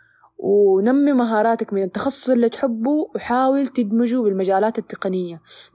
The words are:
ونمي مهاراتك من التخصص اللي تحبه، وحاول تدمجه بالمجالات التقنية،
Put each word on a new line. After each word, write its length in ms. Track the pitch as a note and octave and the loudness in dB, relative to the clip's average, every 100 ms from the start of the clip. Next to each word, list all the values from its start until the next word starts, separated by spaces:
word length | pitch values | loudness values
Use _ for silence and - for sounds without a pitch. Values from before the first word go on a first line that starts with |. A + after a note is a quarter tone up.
| _ _ _ - | _ _ _ -8
ونمي 680 | - G3+ G3+ F#3+ G#3+ C#4 C#4+ | 0 4 4 4 4 2 2
مهاراتك 600 | C4 A#3 G#3+ A3+ A3+ A3 | 2 2 2 2 0 -2
من 100 | G3 | -4
التخصص 460 | F#3 G#3 C#4 - - | -4 -4 -6 -4 0
اللي 200 | B3 A#3 | 2 0
تحبه، 600 | - C4+ A3+ A#3+ D4+ - | 0 -4 -2 -2 -2 -2
وحاول 520 | G3+ - B3 C4 C#4 C4+ | -6 -2 0 2 0 -2
تدمجه 560 | - G#3 A3+ A#3+ B3+ | -2 -2 0 0 0
بالمجالات 560 | G#3+ F#3+ F#3+ F#3+ G#3+ A3+ | 0 0 0 0 0 -2
التقنية، 640 | - - G3 F#3 F3+ E3 - - - | -10 -8 -4 -4 -6 -10 -18 -20 -8